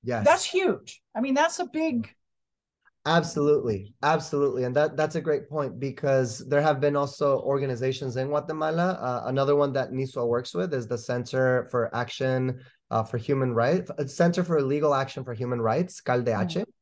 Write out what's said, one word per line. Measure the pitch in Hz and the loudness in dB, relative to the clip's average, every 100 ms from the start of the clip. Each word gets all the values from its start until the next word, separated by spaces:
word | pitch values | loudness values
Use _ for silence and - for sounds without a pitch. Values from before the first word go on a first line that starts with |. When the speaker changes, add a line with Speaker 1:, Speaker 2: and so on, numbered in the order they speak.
Speaker 1:
Yes. | 117 120 107 | -4 2 4
Speaker 2:
That's | 349 | 4
huge. | - 370 262 196 - - _ - | 2 0 0 -2 -6 -20 _ -4
I | |
mean, | 269 269 | 0 2
that's | 320 - | 2 0
a | 277 | -6
big | 302 320 240 220 _ _ _ _ _ _ _ _ _ 147 | -2 -2 -2 -6 _ _ _ _ _ _ _ _ _ 2
Speaker 1:
Absolutely. | 165 151 - 147 147 117 101 101 _ | 2 2 0 2 2 2 -4 -6 _
Absolutely. | 143 160 - 147 143 127 | 0 0 0 0 0 0
And | 127 127 | 0 2
that, | 156 156 | 0 0
that's | 156 | -2
a | 165 | -2
great | 151 143 143 | -2 -2 -2
point | 156 135 110 | -4 -4 -4
because | 135 131 143 135 127 110 131 | -8 -4 2 2 2 -4 0
there | 143 | 2
have | 151 143 | 4 2
been | 147 143 | 2 2
also | 139 - 143 135 | -2 0 0 2
organizations | - 139 139 120 131 131 135 120 | 0 0 -2 -2 -2 -2 -4 -4
in | 135 | -2
Guatemala. | 147 151 156 156 165 175 | -2 -2 -4 -2 0 0
Uh, | 185 127 123 - | 0 -4 -4 -2
another | 131 139 143 | 0 4 4
one | 143 | 4
that | 135 127 | 0 -2
niswa | 127 131 131 120 | -4 -4 -2 0
works | 117 123 170 | 0 -2 -4
with | 185 | -2
is | 139 110 | -4 -4
the | 120 | -6
Center | - 123 120 131 131 127 120 | -4 -4 -2 0 2 2 0
for | 123 117 117 | -2 -2 -2
Action, | 120 - 131 131 131 127 - _ _ | -6 -2 0 0 -2 -4 -12 _ _
uh, | 113 | -2
for | 110 120 | -2 -4
Human | 110 139 131 | -2 0 2
Rights, | 117 120 180 175 - | 2 2 2 -2 -6
uh, | 135 | -6
Center | - 175 175 | 2 2 4
for | 170 160 | 2 2
Legal | 135 147 147 135 | 2 2 2 2
Action | 135 - | 0 -6
for | 131 113 | -8 -6
Human | 123 123 | -4 0
Rights, | 110 127 180 - | 2 2 0 -4
caldeH. | - 123 120 107 - 180 | 0 0 2 0 0 -2
Speaker 2:
Mm. | 220 _ | -6 _